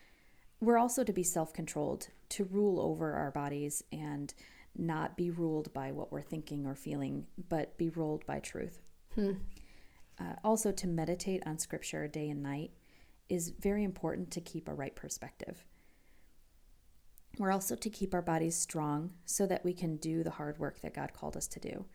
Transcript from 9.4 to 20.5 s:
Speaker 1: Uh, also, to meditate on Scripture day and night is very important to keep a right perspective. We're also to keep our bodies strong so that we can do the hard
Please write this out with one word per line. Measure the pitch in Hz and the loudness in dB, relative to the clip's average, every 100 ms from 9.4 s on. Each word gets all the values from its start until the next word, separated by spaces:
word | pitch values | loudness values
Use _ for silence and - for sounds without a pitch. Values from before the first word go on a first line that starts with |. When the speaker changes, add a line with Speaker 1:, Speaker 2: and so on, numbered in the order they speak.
| - - - - - - - - | -2 -6 -10 -18 -20 -20 -18 -10
Speaker 1:
Uh, | 175 - | -8 -2
also, | 214 220 220 | 2 4 4
to | - 185 | 2 2
meditate | 165 160 175 196 190 - | 2 2 0 0 -2 -2
on | 156 | -4
Scripture | - 156 - 156 151 | -4 -4 -4 -4 -4
day | 156 151 | -2 -2
and | 143 | -2
night | 143 143 156 - - - - - - | -2 -4 -6 -10 -20 -20 -20 -14 -2
is | 180 165 | -2 -2
very | - 202 208 | 0 2 4
important | 202 190 165 - 175 | 2 0 -2 -2 -2
to | - | -6
keep | 170 165 160 | -6 -8 -6
a | |
right | 147 139 - | -4 -6 -6
perspective. | 147 - 135 - - - - - - - - - - - - - - - - - - - - - | -8 -8 -10 -10 -10 -10 -14 -20 -20 -20 -20 -20 -20 -20 -20 -20 -20 -20 -20 -20 -20 -20 -12 0
We're | 196 | 4
also | 196 190 233 | 4 2 -2
to | 220 | -2
keep | 208 190 | -2 0
our | 180 | 2
bodies | 170 165 165 170 | 4 4 4 2
strong | - 165 151 147 170 - - | 0 0 2 2 0 -6 -2
so | - 196 | 2 4
that | 180 | 4
we | 180 | 2
can | 180 175 156 | 0 0 0
do | 160 160 | 0 0
the | 165 | 0
hard | 160 147 | -2 -4